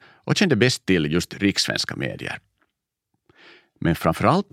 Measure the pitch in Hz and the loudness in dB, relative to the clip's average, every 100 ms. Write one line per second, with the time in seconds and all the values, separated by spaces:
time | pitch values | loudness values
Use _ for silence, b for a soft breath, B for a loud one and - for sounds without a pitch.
0 | - _ - - 196 113 123 - - 90 | -14 _ -4 0 2 4 2 2 0 2
1 | 76 82 - - 101 - - - - - | 2 -2 -4 -2 0 0 -2 -2 -4 -6
2 | 65 50 - - _ _ _ _ _ _ | -8 -8 -10 -12 _ _ _ _ _ _
3 | _ _ _ b b b b _ - 160 | _ _ _ b b b b _ -2 0
4 | 85 - 104 165 202 | 0 2 2 2 -2